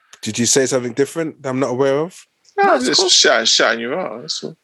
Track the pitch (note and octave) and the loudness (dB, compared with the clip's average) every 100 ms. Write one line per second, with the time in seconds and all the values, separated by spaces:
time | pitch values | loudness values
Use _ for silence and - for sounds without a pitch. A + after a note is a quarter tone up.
0 | _ - - G#2+ A2+ C#3 B2+ C3 B2 A2+ | _ -12 -8 -2 2 2 2 0 -2 -2
1 | C#3 E3 D#3+ - C#3 B2+ C3+ B2 C#3 C#3 | -2 -2 -8 -8 -6 -4 -2 0 0 0
2 | E3+ - - _ _ - G4 C#4+ B3+ - | -2 -10 -20 _ _ 0 2 4 2 0
3 | F#4 - D#3+ A#2+ A2+ - B2 A#2 A#2 E3+ | 2 4 4 4 2 2 2 0 -4 -6
4 | - A2+ D3+ - D#3 D#3+ | -6 -10 -10 -10 -10 -12